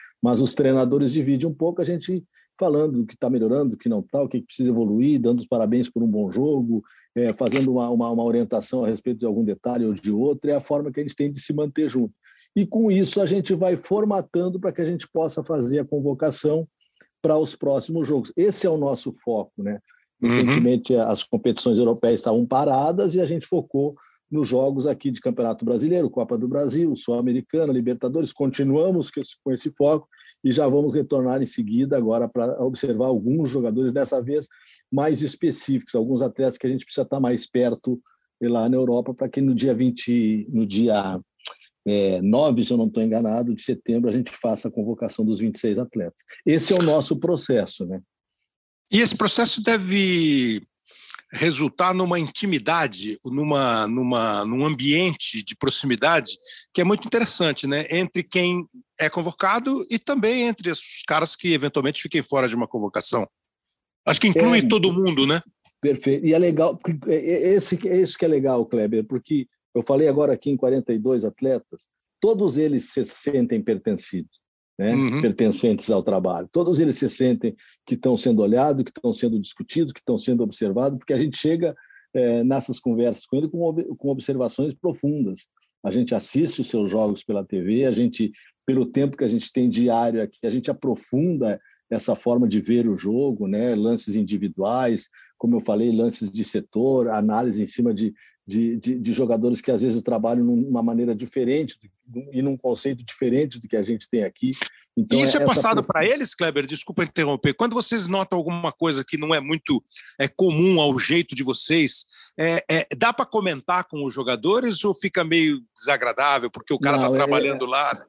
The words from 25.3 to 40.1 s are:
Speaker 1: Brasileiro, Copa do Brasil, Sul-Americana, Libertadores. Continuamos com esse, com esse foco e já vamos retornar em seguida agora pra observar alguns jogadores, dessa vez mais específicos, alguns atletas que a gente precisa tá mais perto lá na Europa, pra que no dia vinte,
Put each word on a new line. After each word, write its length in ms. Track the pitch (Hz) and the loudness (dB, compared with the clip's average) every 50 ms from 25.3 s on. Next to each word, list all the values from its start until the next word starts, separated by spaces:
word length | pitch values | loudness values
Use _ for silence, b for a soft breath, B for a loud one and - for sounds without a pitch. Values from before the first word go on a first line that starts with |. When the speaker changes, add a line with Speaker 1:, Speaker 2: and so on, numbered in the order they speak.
| 117 - 120 113 110 - 117 | -2 -2 -2 -2 -2 -2 -2
Speaker 1:
Brasileiro, 440 | 113 123 107 127 156 180 175 156 117 | -2 0 0 2 2 2 2 0 0
Copa 300 | - 127 113 - 123 110 | -2 -2 -4 -2 -2 -4
do 80 | 123 | -2
Brasil, 480 | 123 139 143 147 131 123 160 170 156 131 | -2 -2 -2 -2 0 0 0 0 0 -2
Sul-Americana, 800 | - - - 120 120 123 127 120 131 - _ - 160 160 147 131 | -2 -2 -2 -2 0 0 0 0 -2 -2 _ -2 0 0 0 0
Libertadores. 600 | 127 117 123 123 117 - 123 135 165 156 135 - | 0 0 -2 -2 -2 -2 -4 -2 -2 -4 -4 -4
Continuamos 800 | - 143 135 131 - 139 135 135 156 165 190 185 170 135 - | -2 -2 -2 0 0 0 2 2 2 2 2 2 0 -2 -4
com 100 | - 147 | -6 -10
esse, 120 | 131 - - _ - | -10 -10 -12 _ -6
com 100 | 139 127 | -6 -4
esse 180 | 120 - 151 135 | -4 -4 -6 -2
foco 360 | - 143 147 156 156 151 _ b b b b b b - | 0 2 2 2 2 -2 _ b b b b b b 0
e 80 | 135 | 0
já 160 | 120 156 147 | 2 4 4
vamos 280 | 135 135 143 147 147 120 | 4 4 2 2 2 0
retornar 480 | 151 135 - 147 135 127 127 127 135 135 | 0 0 0 0 0 0 0 0 0 -2
em 40 | |
seguida 500 | - - - 113 101 110 120 139 135 147 | -4 -4 -4 -4 -2 0 0 0 2 2
agora 300 | 131 117 110 113 117 120 | 0 2 2 2 0 0
pra 380 | 113 - 123 117 123 139 - 127 | -2 -2 -2 -2 -2 -2 -2 -2
observar 440 | 131 127 - - 135 117 107 127 131 | -2 -4 -2 -2 -2 0 0 0 0
alguns 420 | 127 107 95 120 139 165 156 127 | 0 0 0 0 0 0 0 0
jogadores, 420 | 127 139 120 113 107 123 131 123 120 | 0 -2 -2 0 0 0 0 0 0
dessa 300 | 139 135 123 143 127 117 | 0 -2 0 -2 -2 -2
vez 240 | 131 143 151 147 - b b b b b b b b | -2 -2 -4 -4 -6 b b b b b b b b
mais 300 | 131 139 143 156 151 113 | -2 0 0 2 0 0
específicos, 720 | 147 127 - - - 156 123 - - - 135 127 - - - | -2 -4 -4 -2 -2 -2 -2 -2 -2 -2 -2 -2 -2 -2 -2
alguns 280 | 120 110 123 131 117 135 | 0 0 0 0 0 0
atletas 340 | 120 - - 135 127 123 | -2 -2 0 -2 -2 -2
que 100 | - - | -2 -4
a 40 | 123 | -2
gente 140 | 135 127 - | -2 -4 -6
precisa 200 | - - 139 127 | -8 -6 -6 -4
tá 160 | - - 139 | -2 -2 0
mais 260 | 131 120 123 117 - | 0 0 0 -2 -2
perto 540 | - - 127 123 120 117 - - 127 123 123 - _ _ _ _ _ _ - | -2 0 2 2 2 0 -2 -4 -4 -4 -4 -6 _ _ _ _ _ _ -4
lá 260 | 120 120 120 117 110 120 | -2 0 0 2 2 2
na 80 | 127 | 2
Europa, 360 | 131 131 123 120 123 120 131 123 | 2 2 2 2 0 0 -4 -4
pra 160 | - 135 123 | -6 -6 -4
que 120 | - 139 | -2 0
no 140 | 139 135 127 | 2 2 2
dia 200 | 110 123 135 120 | 2 2 2 2
vinte, 720 | 113 127 127 120 123 - 123 | 2 2 0 0 -2 -2 0